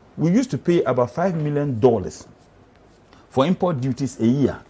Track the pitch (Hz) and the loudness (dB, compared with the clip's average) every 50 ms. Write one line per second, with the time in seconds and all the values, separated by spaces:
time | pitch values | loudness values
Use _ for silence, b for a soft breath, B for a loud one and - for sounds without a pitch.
0 | - - - - 147 165 180 254 269 - 151 127 - 175 175 170 - - 120 123 | -20 -18 -6 -2 0 2 2 2 0 0 -6 -4 0 0 2 2 2 2 2 0
1 | 123 120 - 160 175 196 170 160 151 147 147 143 143 143 123 107 120 123 113 104 | 0 0 -2 -2 -2 -2 -2 -2 -4 -2 -2 -2 -2 -2 0 4 4 4 4 2
2 | 90 - - - - - - _ - - _ - - _ _ _ - - - _ | -2 -6 -10 -14 -18 -20 -20 _ -20 -20 _ -20 -20 _ _ _ -20 -20 -20 _
3 | _ _ b b b b - - 131 165 185 - 196 180 165 123 127 135 117 - | _ _ b b b b -2 0 0 0 0 0 0 -2 -2 -2 -4 -4 -4 -4
4 | 139 127 - - 113 117 127 143 131 92 - - - | -6 -6 -2 0 2 2 2 2 0 0 -2 -6 -12